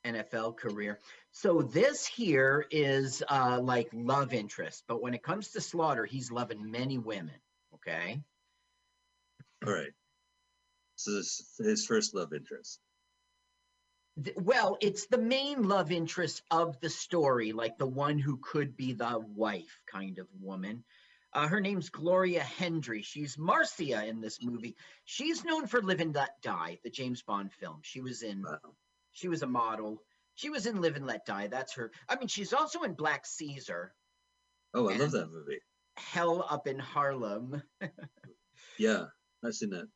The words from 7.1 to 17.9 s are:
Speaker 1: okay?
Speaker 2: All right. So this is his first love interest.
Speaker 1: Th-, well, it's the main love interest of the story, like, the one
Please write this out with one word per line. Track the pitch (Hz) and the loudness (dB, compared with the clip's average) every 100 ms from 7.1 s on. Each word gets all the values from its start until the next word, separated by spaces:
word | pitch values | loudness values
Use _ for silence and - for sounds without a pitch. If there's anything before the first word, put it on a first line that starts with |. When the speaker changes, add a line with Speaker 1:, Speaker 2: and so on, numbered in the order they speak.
| 104 80 69 _ _ _ - | -6 -6 -12 _ _ _ -14
Speaker 1:
okay? | 90 82 87 127 147 _ _ _ _ _ _ _ _ _ _ _ - _ 147 | -6 -4 -4 -6 -10 _ _ _ _ _ _ _ _ _ _ _ -20 _ -2
Speaker 2:
All | |
right. | 95 69 _ _ _ _ _ _ _ _ _ _ - | -2 -4 _ _ _ _ _ _ _ _ _ _ -10
So | - | -4
this | 101 - - - - | -4 -4 -8 -10 -2
is | 107 | 2
his | 107 - | 2 2
first | 110 104 98 | 2 2 -2
love | 80 | -4
interest. | 73 - 69 - - _ _ _ _ _ _ _ _ _ _ _ _ _ - | -6 -10 -14 -12 -16 _ _ _ _ _ _ _ _ _ _ _ _ _ -10
Speaker 1:
Th-, | 135 - | -8 -2
well, | 185 254 202 196 | 4 6 6 4
it's | 214 196 - | 2 2 2
the | 247 | 4
main | 226 269 277 285 196 | 4 2 2 2 4
love | 196 156 | 4 4
interest | 175 160 - 160 - _ | 0 0 0 -2 -2 _
of | 165 165 135 | 2 4 0
the | 165 | -4
story, | - - 175 143 123 110 | -4 0 4 6 6 2
like, | 110 113 - | 0 -2 0
the | |
one | 139 | -2